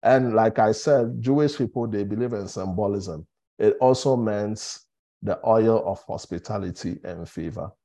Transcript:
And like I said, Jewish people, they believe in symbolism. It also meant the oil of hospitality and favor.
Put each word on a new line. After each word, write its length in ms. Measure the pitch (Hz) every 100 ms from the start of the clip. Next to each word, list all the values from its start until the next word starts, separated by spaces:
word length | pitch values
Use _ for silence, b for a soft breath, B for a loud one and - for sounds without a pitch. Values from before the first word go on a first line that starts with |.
And 320 | 113 131 123 110
like 240 | 110 110
I 120 | 110
said, 460 | 107 - 139 117 120
Jewish 380 | 117 143 147 147
people, 300 | 117 123 117
they 160 | 107
believe 300 | 101 104 123
in 140 | 110 95
symbolism. 760 | - 95 92 101 101 92 78 78 _ _ _
It 180 | 107 -
also 340 | 127 127 143 127
meant 640 | 110 104 104 107 - - _ _ _ _
the 160 | 104 90 -
oil 380 | 113 113 113 -
of 180 | 98
hospitality 960 | - - - 87 - 107 92 - 87 90
and 240 | - 85 85
favor. 440 | - 82 110 80 _